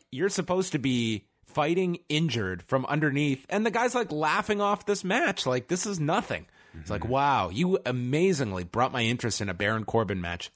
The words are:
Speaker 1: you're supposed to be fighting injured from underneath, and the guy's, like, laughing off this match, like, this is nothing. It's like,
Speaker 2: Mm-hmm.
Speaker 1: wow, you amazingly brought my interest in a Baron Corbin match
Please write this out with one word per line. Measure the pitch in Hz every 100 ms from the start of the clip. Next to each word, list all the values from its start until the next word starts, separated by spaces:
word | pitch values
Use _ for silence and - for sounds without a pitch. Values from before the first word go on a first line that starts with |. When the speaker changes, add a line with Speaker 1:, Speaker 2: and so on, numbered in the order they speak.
| _
Speaker 1:
you're | 127 190
supposed | 190 180 180 185
to | 151
be | 127 123 117 107 - _ -
fighting | - 147 175 185 175 -
injured | 151 160 117 95 90
from | - 131 127
underneath, | 147 151 139 147 131 -
and | 208 226
the |
guy's, | 233 240 247
like, | 220
laughing | 151 156 185 214 208
off | 202 202 -
this | 202
match, | 185 226 339 190 135
like, | 127 -
this | 180 214
is | 190
nothing. | 147 190 - 85 80 _ - 82
It's | 76
like, | 104
Speaker 2:
Mm-hmm. | 110
Speaker 1:
wow, | 131 143 127 92
you | 98 180 185 -
amazingly | 123 123 147 190 156 120 92
brought | 87 113 127
my | 127
interest | 113 120 120 -
in | 101
a |
Baron | 90 104 110
Corbin | 104 113 98 98
match | 85 87 -